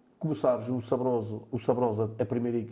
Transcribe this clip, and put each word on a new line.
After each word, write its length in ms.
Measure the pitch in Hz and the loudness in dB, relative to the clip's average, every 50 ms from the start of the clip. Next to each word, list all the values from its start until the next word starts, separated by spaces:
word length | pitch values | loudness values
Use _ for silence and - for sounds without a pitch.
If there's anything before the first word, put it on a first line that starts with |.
| _ _ _ - | _ _ _ -6
Como 160 | - 156 147 | -4 -2 -2
sabes, 340 | 147 - 131 123 113 110 120 | 2 2 2 2 2 0 -2
o 120 | 127 123 117 | -4 -2 0
Sabroso, 640 | - 139 120 123 131 123 117 110 101 107 107 - - | 0 0 0 2 2 0 0 0 -2 -6 -10 -8 -6
o 60 | - | -6
Sabrosa, 540 | 113 - - 120 123 123 117 107 107 113 107 110 - | -2 2 2 2 4 4 2 2 2 0 -2 0 -2
a 60 | 123 | -2
primeira 340 | - 123 120 120 120 117 117 | 0 0 0 0 0 0 -2
e-, 100 | 110 110 | -2 -4